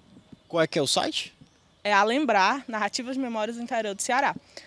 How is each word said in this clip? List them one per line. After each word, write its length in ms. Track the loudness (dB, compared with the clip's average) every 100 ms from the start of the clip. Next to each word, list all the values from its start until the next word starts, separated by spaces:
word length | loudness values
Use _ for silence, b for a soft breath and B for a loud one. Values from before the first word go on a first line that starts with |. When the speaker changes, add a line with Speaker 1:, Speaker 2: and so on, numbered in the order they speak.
| -20 -20 _ -20 _
Speaker 1:
Qual 120 | 0
é 60 | 2
que 100 | 2
é 60 |
o 60 | 0
site? 480 | 0 0 -2 -8 -14 -20 _ _ _
Speaker 2:
É 80 | 2
a 100 | 4
Lembrar, 640 | 4 2 2 4 4 2 -4
Narrativas 480 | -4 -4 -4 -6
de 80 | -6
Memórias 340 | -4 -4 -4 -6
do 40 |
Interior 320 | -4 -4 -4
do 80 | -4
Ceará. 320 | -2 0 0 -2 B B